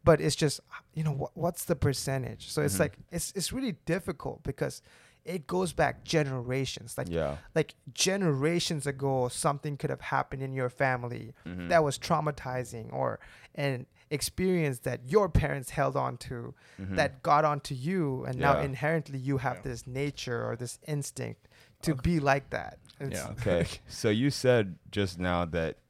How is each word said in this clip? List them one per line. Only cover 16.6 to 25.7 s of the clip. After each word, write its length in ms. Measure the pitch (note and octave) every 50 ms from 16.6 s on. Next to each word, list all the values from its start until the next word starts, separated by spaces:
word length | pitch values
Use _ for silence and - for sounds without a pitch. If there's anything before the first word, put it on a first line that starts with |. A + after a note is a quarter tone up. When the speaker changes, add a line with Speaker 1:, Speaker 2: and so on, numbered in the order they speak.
| - - - -
Speaker 2:
Mm-hmm. 140 | F#2+ F#2+ G2
Speaker 1:
that 260 | E3+ D3 C#3 C#3 C3+
got 240 | - E3 D3 D3 D#3
onto 300 | D3+ D3 C#3+ - - C#3+
you, 500 | B2 B2+ E3 F#3+ F#3+ D#3+ C#3 C3 C3 B2
and 140 | B2+ B2+ C3
now 140 | D3 C#3+ C3+
Speaker 2:
Yeah. 60 | C#3+ D3
Speaker 1:
inherently 560 | C#3 C3 - C#3+ D3+ E3 D#3+ C#3 - C3+ C3+
you 180 | B2+ C#3 C#3
have 200 | C3 A#2+ C3 B2+
Speaker 3:
Yeah. 40 | - - C3+
Speaker 1:
this 160 | A#2+ A2+ -
nature 560 | B2+ B2 C3 C#3+ D3 C#3 - - B2+ A#2+ A#2 A2+ A2+
or 60 | A#2+
this 240 | A#2 B2 A#2 - - -
instinct 600 | - D3+ C#3+ C3+ - - C3 B2 A2+ A2+ _ _ - _ - - _ _ _ -
to 80 | E3
Speaker 3:
Okay. 100 | D3+ B2+
Speaker 1:
be 180 | - E3+ F3 D#3+
like 300 | C#3 C#3 C#3 C#3+ C3+ -
that. 300 | - - C2 - - - - - - -
It's 140 | C#3+ C3+ F2+ F2
Speaker 3:
Yeah. 120 | C2 -
Speaker 2:
Okay. 360 | - - - G#2 F2 E2+ E2 - -
Speaker 1:
<laughs> 100 | - -
Speaker 2:
So 220 | - - - - A2+
you 220 | G#2+ A2+ C3 C#3+
said 480 | C3+ - - B2+ B2 A#2 G#2+ F#2+ E2+ - _ -
just 300 | - G#2 G2+ F2+ F2 E2+
now 260 | F#2 F2+ F2 F2 F2
that 320 | E2 F2 E2+ D#2+ D#2